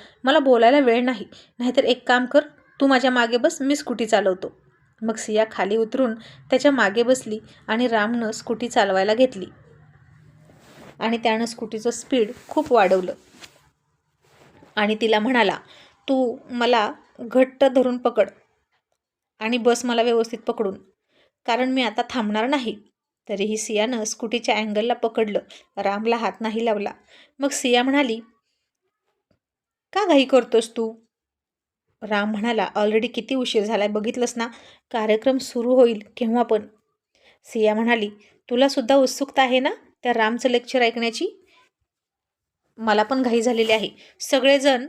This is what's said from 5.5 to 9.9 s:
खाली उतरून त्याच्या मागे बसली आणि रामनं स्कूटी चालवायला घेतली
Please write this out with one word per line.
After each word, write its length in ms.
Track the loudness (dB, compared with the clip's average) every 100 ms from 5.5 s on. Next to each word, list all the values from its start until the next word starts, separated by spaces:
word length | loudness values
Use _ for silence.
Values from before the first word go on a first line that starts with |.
खाली 260 | -2 -2 -2
उतरून 360 | -2 -2 -2 -4 -14 -18 -4
त्याच्या 220 | 0 2
मागे 320 | 2 2 2
बसली 360 | 0 0 -2 -10 -12 -14 -6
आणि 200 | -2 0
रामनं 440 | 0 0 -2 -4
स्कूटी 360 | -6 -6 -6 -4
चालवायला 460 | 0 0 2 2
घेतली 320 | 2 0 -2 -14 -18 _ _ _